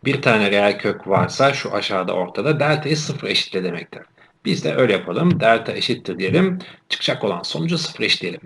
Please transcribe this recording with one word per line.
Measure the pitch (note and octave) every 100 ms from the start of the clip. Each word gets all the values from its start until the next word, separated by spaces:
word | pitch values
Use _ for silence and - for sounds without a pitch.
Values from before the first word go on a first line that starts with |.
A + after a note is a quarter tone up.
| C3
Bir | C#3
tane | C3+ A2 G2+
reel | G2+ G2+ G2
kök | G#2+ - -
varsa | F#2+ - - C3+
şu | C3 -
aşağıda | G2+ - F#2+ F#2
ortada | F2+ F2+ - B2 D3+
delta'yı | C#3+ D3+ C#3+ D#3
sıfır | - C3 -
eşitle | G2 - -
demektir. | F2+ E2+ E2 - - _ _ _ -
Biz | F3+
de | - C#3
öyle | B2
yapalım. | F#2+ - F#2+ E3+ E3+
Delta | A2+ A2+ A#2
eşittir | G2 - A#2 - F2
diyelim. | F#2+ F#2+ F#3+ F3+ - - _
Çıkacak | - - B2+
olan | A2 F2
sonucu | - - E2 E3
sıfır | - -
eşitleyelim. | A2 - F2 -